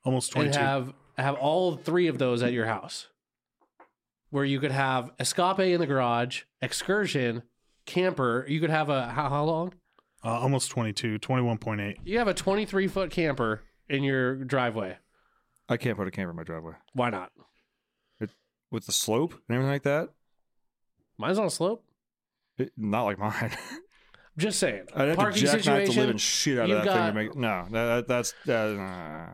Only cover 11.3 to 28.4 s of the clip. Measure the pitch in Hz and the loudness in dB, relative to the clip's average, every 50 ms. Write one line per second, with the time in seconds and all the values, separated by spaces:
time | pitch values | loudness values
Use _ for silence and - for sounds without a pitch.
11.3 | 131 127 123 120 117 107 - 113 107 104 101 101 101 - - 180 202 233 240 202 | 0 2 2 2 0 -2 -4 -4 -4 -4 -4 -6 -8 -8 -8 -2 -2 0 2 0
12.3 | 180 - - 196 196 208 214 - 196 196 196 180 - 196 190 156 - 185 170 156 | 0 0 0 0 0 0 0 0 0 0 0 0 0 -2 -4 -2 0 0 0 0
13.3 | 135 123 120 110 107 107 - - _ _ _ - 139 139 143 139 135 131 127 123 | 0 0 0 0 0 -2 -6 -20 _ _ _ -4 -2 0 0 2 2 2 2 0
14.3 | 135 135 135 127 143 135 127 120 110 113 101 92 90 - _ _ _ _ _ _ | -2 -4 -4 -2 0 0 0 0 -2 -4 -6 -6 -8 -14 _ _ _ _ _ _
15.3 | _ _ _ _ _ _ _ - 123 117 - 123 107 95 98 92 - - 95 87 | _ _ _ _ _ _ _ -4 -4 -2 0 -2 -2 -2 -4 -6 -4 -6 -6 -6
16.3 | 82 85 80 80 82 80 80 82 82 - _ _ _ 131 123 120 107 - 90 - | -8 -10 -10 -10 -10 -10 -10 -14 -16 -18 _ _ _ 0 0 0 0 -4 -8 -10
17.3 | _ _ - _ _ _ _ _ _ _ _ _ _ _ _ _ _ _ 110 98 | _ _ -20 _ _ _ _ _ _ _ _ _ _ _ _ _ _ _ -8 -8
18.3 | _ _ _ _ _ _ _ _ - 113 - - - - - - 110 120 156 175 | _ _ _ _ _ _ _ _ -8 -8 -6 -2 -2 -2 0 2 2 2 2 0
19.3 | - - _ - 117 127 135 135 139 143 - 143 143 156 175 - _ _ _ _ | -4 -12 _ -2 0 0 2 0 0 0 0 0 0 0 -2 -6 _ _ _ _
20.3 | _ _ _ _ _ _ _ _ _ _ _ _ _ _ _ _ _ - 104 139 | _ _ _ _ _ _ _ _ _ _ _ _ _ _ _ _ _ -6 -2 0
21.3 | 185 208 214 170 - - 165 185 226 233 _ _ _ _ _ _ _ _ _ _ | 0 0 0 -2 0 0 0 -2 -2 -4 _ _ _ _ _ _ _ _ _ _
22.3 | _ _ _ _ _ - 120 - _ - 107 104 101 117 120 101 101 92 101 107 | _ _ _ _ _ -4 -4 -4 _ -6 -2 0 0 0 0 0 -2 -2 -4 -4
23.3 | 104 87 113 110 - - - - 254 320 370 _ _ _ _ _ - - - - | -2 -2 -4 -4 -6 -8 -12 -14 -14 -16 -16 _ _ _ _ _ -20 -20 -20 -16
24.3 | _ 151 165 214 - - 196 147 107 98 - - - - 139 143 160 180 202 208 | _ -2 -2 -2 0 0 0 0 0 -4 -10 -10 -2 0 2 2 4 2 2 2
25.3 | 185 - 139 143 147 - - 147 139 139 - - - - 131 127 113 104 - - | 4 4 4 4 4 4 4 4 4 4 4 4 4 4 4 2 2 0 0 0
26.3 | - - - 151 135 123 113 107 104 107 107 104 185 180 170 165 104 107 107 107 | 0 0 0 2 2 2 2 2 2 2 2 2 2 2 2 0 0 -2 -4 -4
27.3 | - 143 120 113 101 90 87 92 110 113 117 117 117 120 117 123 127 123 117 - | -4 -2 -2 -2 -2 -2 -4 -4 -2 0 2 2 2 0 2 0 0 0 0 -2
28.3 | - - | -8 -6